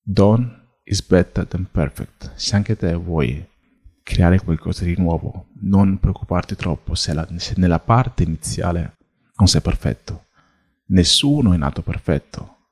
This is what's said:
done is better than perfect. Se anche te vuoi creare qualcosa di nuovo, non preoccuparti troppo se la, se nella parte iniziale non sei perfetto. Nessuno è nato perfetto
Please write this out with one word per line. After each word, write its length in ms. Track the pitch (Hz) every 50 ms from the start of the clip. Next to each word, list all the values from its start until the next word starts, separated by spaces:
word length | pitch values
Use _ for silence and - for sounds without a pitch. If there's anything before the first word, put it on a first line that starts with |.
done 760 | _ - 98 98 98 101 110 113 123 123 - - _ _ _ _ _
is 200 | - 98 95 -
better 420 | _ 92 92 90 - _ 92 92
than 220 | - - 87 95 -
perfect. 600 | _ 85 78 69 - - - - _ _ - - -
Se 200 | - - - -
anche 200 | 101 101 - 110
te 180 | - - 90 85
vuoi 520 | 85 87 87 82 80 71 60 64 76 - _ _ _ _ _ _ _ _ - _ _ _
creare 380 | - - - 92 85 90 95
qualcosa 440 | - - 82 80 - - 87 - 87
di 120 | 87 85
nuovo, 520 | 85 92 85 85 80 - 104 - 92 - _ _ - 104
non 360 | 98 98 98 98 98 95 98
preoccuparti 560 | - 98 95 - - - 95 90 - - 101
troppo 400 | - - 90 80 - _ - 80
se 180 | - - - 80
la, 140 | 73 82 - 85 85
se 160 | - - -
nella 240 | - 90 90 85 80
parte 420 | - - 117 117 127 - - - 87
iniziale 760 | 80 80 78 - - - - 85 87 85 85 82 - - _ _ _ _ _ _ _ _
non 120 | _ 101 92
sei 120 | - 78
perfetto. 680 | - - - - - - - - _ - - - _ _ _ _ _ _ _ _ _ _ _ _ _
Nessuno 680 | _ 90 92 87 - - - - 143 143 151 127 104 90
è 40 |
nato 260 | 85 73 69 - - 82
perfetto 880 | - - - - - 85 71 - _ - - - - _ _ _ _